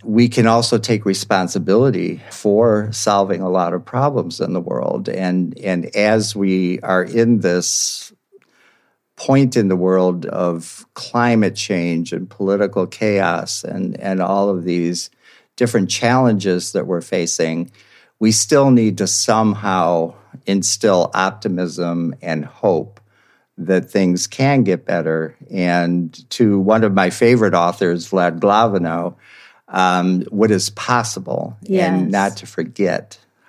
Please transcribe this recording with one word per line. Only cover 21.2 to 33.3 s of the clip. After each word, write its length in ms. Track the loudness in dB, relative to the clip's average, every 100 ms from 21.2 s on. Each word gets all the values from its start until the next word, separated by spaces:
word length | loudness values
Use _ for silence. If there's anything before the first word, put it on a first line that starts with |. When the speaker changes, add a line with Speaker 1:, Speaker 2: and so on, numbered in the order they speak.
| -2 -2 -6 -4 -4 -4 -4 -2 -4 -6
Speaker 1:
and 240 | -6 -6 -6
hope 520 | -2 0 0 -2 -14 _ _ _ _ _ -12
that 320 | 0 0 0
things 360 | 0 2 0 -4
can 360 | -2 0 2
get 240 | 2 0 -2
better. 500 | -4 -2 -4 -4 -10 -12
And 640 | -4 0 0 0 -2 -4 -8 -14
to 280 | 0 2 4
one 240 | 2 2
of 120 | 2
my 160 | 2 0
favorite 420 | 2 4 4 4
authors, 560 | 2 0 0 -2 -2 -2
Vlad 300 | 0 0 2
Glavinov, 760 | 2 4 4 0 -2 -4 -6 -10 _ -20 -20 _ _
um, 540 | 0 2 2 0 0 -2
what 200 | 0 2
is 200 | 2 -2
possible, 880 | -8 -2 -2 -2 -8 -8 -6 -8 -12
Speaker 2:
Yes. 300 | -4 0 0
Speaker 1:
and 200 | 0 0
not 280 | 0 -2 -4
to 80 | -16
forget 720 | -10 -8 -2 -2 -2 -8 -20 _